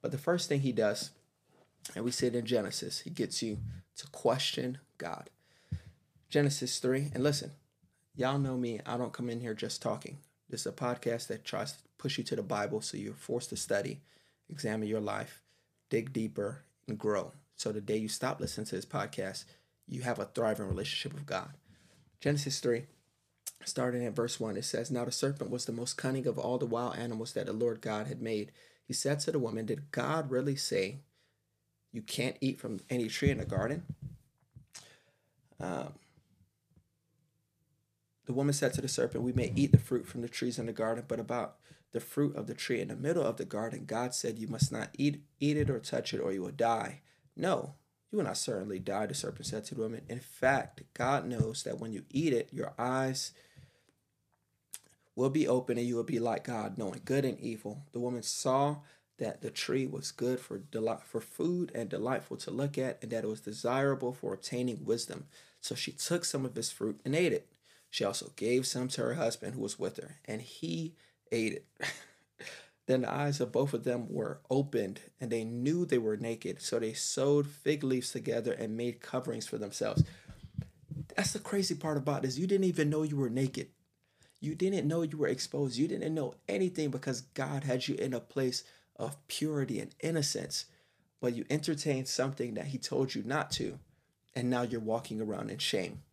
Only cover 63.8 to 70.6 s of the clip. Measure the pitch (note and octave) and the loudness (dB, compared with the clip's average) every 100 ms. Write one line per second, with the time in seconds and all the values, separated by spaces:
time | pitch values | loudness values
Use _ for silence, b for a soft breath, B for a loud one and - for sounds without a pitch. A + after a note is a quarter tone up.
63.8 | C#3 C3+ B2 B2+ - F#2+ - A#2+ B2+ A2+ | 4 2 0 -2 -4 -4 -4 0 0 -2
64.8 | D3+ A#2 - E2 - B B B - B2 | 0 0 0 -8 -12 B B B -6 -4
65.8 | - - - F3 E3+ C#3 C3 A#2 A2+ - | -4 -4 0 0 0 -2 -2 -2 -4 -2
66.8 | G#2+ - B2 D3 F3 G2+ - _ b b | -2 -2 0 4 4 2 -2 _ b b
67.8 | b - G2+ G2 - - G#2+ B2 C3 - | b 0 0 0 -6 -2 4 4 4 -2
68.8 | B2+ - B2 D3+ A#2 - - C3 G#2+ - | -2 0 0 2 0 0 -6 -4 -4 -2
69.8 | A2 - - - - A2 A#2+ - | -4 -4 -12 -14 -8 -8 -8 -8